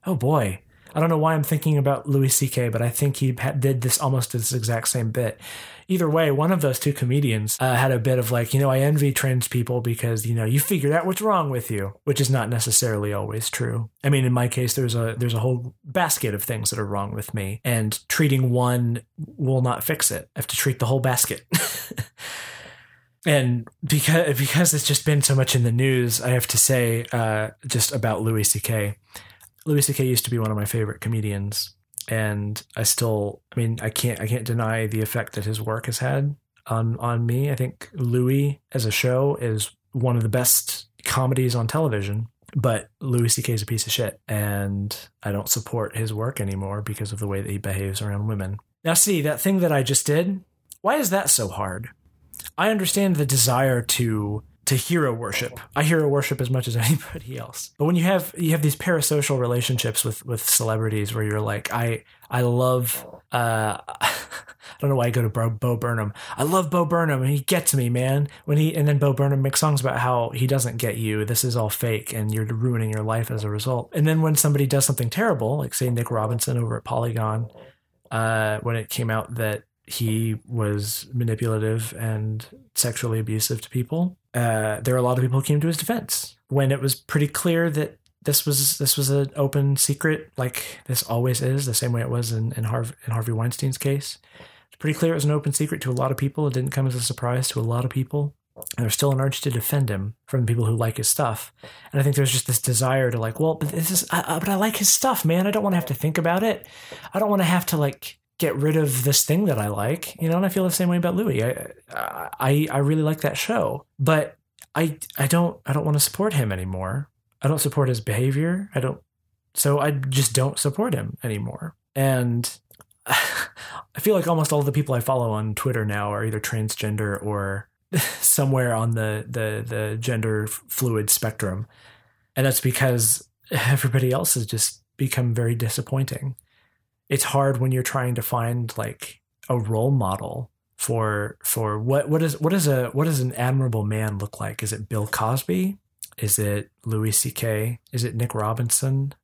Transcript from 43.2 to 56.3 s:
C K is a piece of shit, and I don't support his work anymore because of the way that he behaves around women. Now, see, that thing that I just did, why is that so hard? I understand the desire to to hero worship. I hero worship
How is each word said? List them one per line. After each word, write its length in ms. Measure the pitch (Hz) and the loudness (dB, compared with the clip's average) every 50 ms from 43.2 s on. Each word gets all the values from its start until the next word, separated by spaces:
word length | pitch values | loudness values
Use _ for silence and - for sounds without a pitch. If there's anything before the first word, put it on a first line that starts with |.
| 117 113 | 4 2
C 140 | - - | 2 0
K 100 | 110 - | 0 -2
is 80 | 120 107 | -2 -2
a 60 | 104 | -2
piece 200 | - 120 110 - | -2 -2 -4 -2
of 60 | - | -2
shit, 260 | - - 120 101 - - _ | -2 -2 -2 -4 -4 -10 _
and 720 | - 110 104 104 104 101 101 101 101 101 98 98 104 - - - - _ _ | -4 -2 -2 0 -2 -2 -2 -2 -2 -2 -2 -4 -4 -6 -10 -14 -20 _ _
I 80 | - 104 | -6 -4
don't 180 | 101 101 104 - | -4 -2 0 -2
support 460 | - 120 110 - - 117 107 - - | -2 -2 -2 -4 -4 -4 -4 -4 -2
his 200 | 113 113 107 107 | -4 -4 -2 -2
work 260 | 104 110 123 135 - | -4 -4 -4 -4 -4
anymore 400 | 104 98 98 95 98 95 101 104 | -4 -4 -2 -4 -4 -4 -6 -6
because 320 | 107 - 107 - 107 104 | -4 -6 -6 -6 -6 -8
of 60 | 107 104 | -6 -6
the 100 | 110 101 | -4 -4
way 140 | 98 98 | -4 -4
that 80 | 98 95 | -4 -4
he 80 | 98 101 | -6 -6
behaves 420 | - 98 95 98 98 98 95 98 | -4 -4 -4 -4 -4 -4 -4 -4
around 280 | 104 104 101 101 104 110 | -4 -4 -4 -2 -2 -2
women. 280 | 110 101 95 95 101 104 _ _ _ _ | -2 -4 -4 -6 -8 -10 _ _ _ _
Now, 120 | _ 160 165 | _ 0 2
see, 260 | 170 - 208 196 165 | 4 4 4 2 2
that 220 | 139 151 151 - | 2 0 -2 0
thing 180 | - 190 196 190 | 0 2 2 4
that 120 | 175 165 | 4 4
I 100 | 151 143 | 4 2
just 240 | 131 120 139 - - | 2 2 0 0 2
did, 360 | - 147 156 175 185 196 190 - _ _ _ _ _ - _ | 2 2 2 2 0 -2 -6 -8 _ _ _ _ _ -20 _
why 140 | - 196 269 | -2 0 0
is 160 | 311 269 185 | 2 0 0
that 180 | 180 196 190 - | 0 0 2 2
so 200 | - - 113 95 | 2 2 2 -2
hard? 420 | 92 98 101 95 92 101 117 - - _ _ _ _ _ _ _ - - - - _ | -4 -4 -4 -4 -4 -6 -10 -12 -14 _ _ _ _ _ _ _ -20 -16 -16 -14 _
I 140 | - 180 214 | 0 2 2
understand 460 | 220 208 190 175 - 202 202 196 175 | 2 2 0 0 2 2 4 2 2
the 100 | 147 147 | 2 2
desire 560 | 131 135 131 113 123 123 127 135 135 127 120 | 2 4 4 4 4 4 4 4 4 2 2
to 600 | 117 - - - 120 117 110 107 104 101 104 107 - - _ _ _ - | 0 0 0 0 2 0 0 0 0 -2 -4 -6 -8 -12 _ _ _ 0
to 60 | 139 | 0
hero 360 | 123 - - 175 170 151 131 | 0 2 0 2 2 2 2
worship. 480 | 117 113 117 - - - 120 120 - - - - - | 0 -2 -4 -4 -4 -4 -4 -6 -8 -12 -18 -6 0
I 60 | 139 | 2
hero 260 | 147 151 170 160 156 147 | 2 4 4 4 4 4
worship 320 | 139 143 139 - | 2 2 2 0